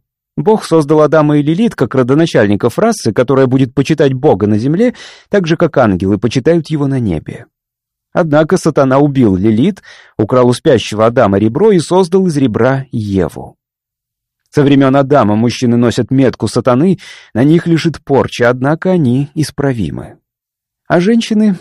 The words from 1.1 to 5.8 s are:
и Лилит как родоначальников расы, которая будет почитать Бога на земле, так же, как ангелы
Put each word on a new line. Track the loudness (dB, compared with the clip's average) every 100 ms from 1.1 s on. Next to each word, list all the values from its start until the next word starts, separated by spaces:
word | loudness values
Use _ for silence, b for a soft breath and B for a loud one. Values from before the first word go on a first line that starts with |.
| 2 2 0
и |
Лилит | 0 0 -2
как | -2 -2
родоначальников | 0 0 2 2 2 0 0 -2 -2
расы, | -2 -2 -2
которая | -2 0 0 2
будет | 0 0
почитать | -2 -2 0 0
Бога | 0 0 2 0
на | 0
земле, | -2 0 -2 B B B B
так | -2 0
же, | 0
как | 0
ангелы | 2